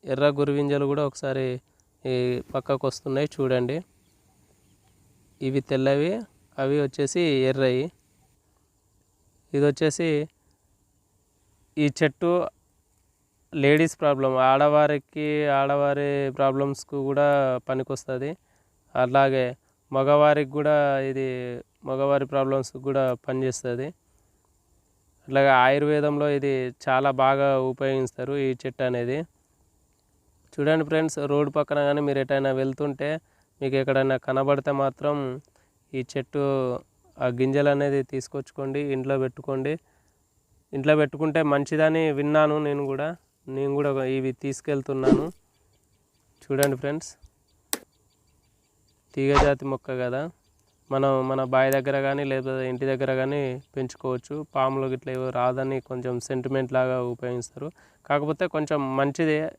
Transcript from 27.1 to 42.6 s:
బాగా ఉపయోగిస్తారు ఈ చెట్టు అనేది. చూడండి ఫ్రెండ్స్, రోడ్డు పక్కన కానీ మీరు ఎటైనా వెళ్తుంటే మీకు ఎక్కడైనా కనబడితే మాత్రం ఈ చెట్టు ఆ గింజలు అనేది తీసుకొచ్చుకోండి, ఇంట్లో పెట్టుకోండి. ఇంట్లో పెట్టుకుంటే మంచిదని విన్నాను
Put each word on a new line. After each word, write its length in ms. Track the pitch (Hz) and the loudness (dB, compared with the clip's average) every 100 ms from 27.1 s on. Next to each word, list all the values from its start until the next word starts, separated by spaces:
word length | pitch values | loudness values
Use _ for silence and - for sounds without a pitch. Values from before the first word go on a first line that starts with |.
| 131 | 2
బాగా 240 | 131 139 139 135 131 | 2 4 2 2 0
ఉపయోగిస్తారు 640 | 123 135 135 127 - 127 143 135 | -2 -2 -2 -4 -6 -6 -2 -2
ఈ 20 | 127 | -4
చెట్టు 200 | 135 131 131 | -8 -4 -2
అనేది. 300 | 123 120 139 165 _ _ _ _ _ _ _ _ _ _ _ _ | -2 -4 -4 -8 _ _ _ _ _ _ _ _ _ _ _ _
చూడండి 300 | - 147 160 151 | -4 0 2 2
ఫ్రెండ్స్, 300 | 160 160 - 143 | 0 0 -4 -2
రోడ్డు 180 | 143 147 147 | 0 0 -2
పక్కన 200 | 147 147 143 | -2 0 0
కానీ 120 | 143 147 | 0 0
మీరు 100 | 139 | -2
ఎటైనా 260 | 131 139 135 131 | 0 0 0 0
వెళ్తుంటే 480 | 135 131 147 135 147 156 _ _ _ _ | -2 -2 -6 -4 -6 -6 _ _ _ _
మీకు 160 | 135 135 | -4 -2
ఎక్కడైనా 360 | 135 135 135 131 - | 0 2 2 0 0
కనబడితే 460 | 131 135 139 143 139 | -2 2 0 0 -2
మాత్రం 340 | 139 - 151 147 135 127 _ _ _ _ _ | -2 -2 -4 -2 -4 -8 _ _ _ _ _
ఈ 80 | 135 123 | -8 -6
చెట్టు 300 | 139 127 147 139 135 127 123 - _ _ - | -8 -6 -2 0 0 -2 -4 -10 _ _ -4
ఆ 20 | 127 120 | -4 0
గింజలు 300 | 131 139 143 | 2 4 2
అనేది 260 | 139 143 139 131 | 2 2 0 -2
తీసుకొచ్చుకోండి, 680 | 135 - 139 135 - 139 139 147 | -6 -8 -12 -12 -10 -6 -4 -4
ఇంట్లో 200 | 131 131 139 | -4 -2 -2
పెట్టుకోండి. 480 | 131 127 143 135 135 160 _ _ _ _ _ _ _ _ _ 139 | -2 -4 -6 -4 -4 -6 _ _ _ _ _ _ _ _ _ -4
ఇంట్లో 180 | 139 151 | 2 4
పెట్టుకుంటే 400 | 147 143 156 156 151 | 4 0 0 2 2
మంచిదని 500 | 143 143 156 156 160 160 143 | 2 2 2 2 4 0 0
విన్నాను 380 | 147 156 151 151 | 2 4 4 2